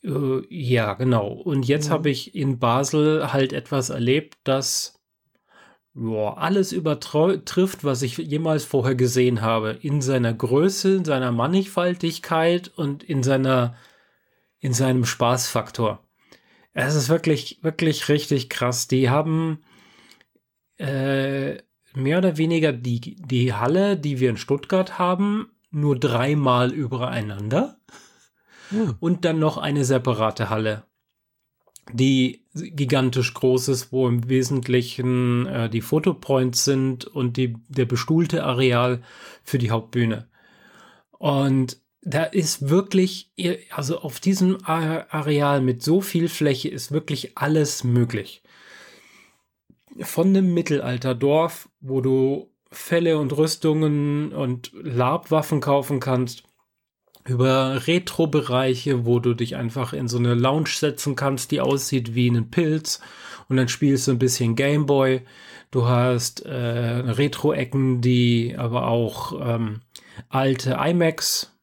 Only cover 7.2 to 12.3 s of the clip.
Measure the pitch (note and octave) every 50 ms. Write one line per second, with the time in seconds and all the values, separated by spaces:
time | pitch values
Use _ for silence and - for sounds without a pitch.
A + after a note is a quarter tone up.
7.2 | D#3+ F#3 G3 - - - - F3+ F#3 F#3+ F#3+ - - C#3+ C3+ B2 C3+ A#2+ B2 -
8.2 | E3 D#3 C#3+ D3+ E3 D#3+ D#3 D3+ D3+ - - C#3 A#2+ C3 C3+ B2 B2+ B2 B2 B2+
9.2 | B2+ B2 B2 A2 A2+ A2+ A2+ A2+ A2 A2 A2 - - D3 C#3+ D3 C3 B2+ C3+ B2+
10.2 | A#2+ A#2 A2+ A2+ - A#2 B2 C#3+ E3 G3 F#3+ - - F#3+ F#3+ F#3+ F3 D#3 C#3+ C3
11.2 | B2+ B2 A#2+ A#2 A#2+ C#3+ F3+ F#3+ F#3+ F#3+ - F#3 F3 F3+ F3+ F3 - E3+ D#3+ -
12.2 | - -